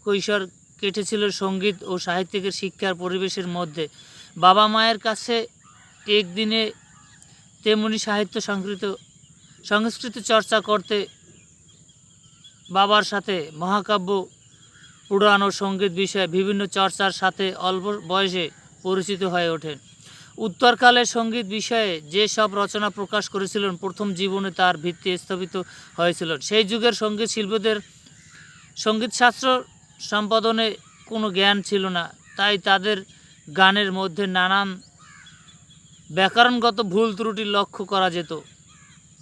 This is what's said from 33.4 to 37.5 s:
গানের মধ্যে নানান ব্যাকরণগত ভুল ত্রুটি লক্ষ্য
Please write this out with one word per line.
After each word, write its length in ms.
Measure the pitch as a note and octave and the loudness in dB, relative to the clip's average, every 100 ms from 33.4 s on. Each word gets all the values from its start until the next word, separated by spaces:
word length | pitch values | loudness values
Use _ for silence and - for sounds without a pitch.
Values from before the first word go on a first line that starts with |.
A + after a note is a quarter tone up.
| - D3+ | -6 4
গানের 340 | F#3+ G3+ G3 | 6 6 0
মধ্যে 360 | F#3+ F#3+ E3 G3 | -2 -4 -4 -2
নানান 540 | F#3 F#3 G3 G3 F#3 - _ - - - - - - - - - - - | 2 2 2 0 -6 -16 _ -20 -20 -20 -20 -20 -20 -20 -20 -20 -20 -8
ব্যাকরণগত 720 | D#3+ F#3+ A#3 B3 A#3+ A#3 G#3 | 0 2 6 6 6 2 0
ভুল 340 | G#3 F#3+ A3+ G3 | 0 2 2 0
ত্রুটি 300 | A3+ G#3 | -4 -4
লক্ষ্য 400 | G#3 | -2